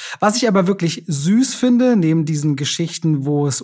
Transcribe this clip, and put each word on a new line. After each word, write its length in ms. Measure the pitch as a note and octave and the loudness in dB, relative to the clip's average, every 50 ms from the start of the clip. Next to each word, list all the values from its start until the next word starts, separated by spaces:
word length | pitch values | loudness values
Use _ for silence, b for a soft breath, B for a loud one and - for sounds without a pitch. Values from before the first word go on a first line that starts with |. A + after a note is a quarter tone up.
| B B B B | B B B B
Was 160 | F#3+ G#3+ G#3+ | 0 2 2
ich 120 | A#3+ B3+ A3+ | 2 0 2
aber 180 | F#3+ G3 F3+ | 2 2 2
wirklich 380 | F#3 G3 G3 E3+ E3 - - - | 2 0 0 -2 -4 -4 -4 -6
süß 480 | - D3+ C#3 C#3 F3+ G#3 A#3+ C4 - - | -4 -4 -2 0 2 2 2 2 0 0
finde, 420 | - B3 B3+ B3 A#3+ B3+ B3 A#3+ | 0 0 2 2 4 4 2 2
neben 280 | G3+ E3 D#3 D#3+ E3 D#3 | 2 2 2 2 0 0
diesen 320 | D#3 D#3 D3 D3 D3+ C#3+ | -2 -2 -2 0 -2 -2
Geschichten, 720 | C3+ D3 - - - E3+ D#3+ - - - D#3+ D3+ C#3 C3+ | -2 -4 -6 -4 -4 -6 -6 -6 -4 -2 -2 0 0 0
wo 200 | C#3+ D3 C#3+ C#3+ | -2 0 0 0
es 160 | C#3+ C3+ - | -2 -2 -4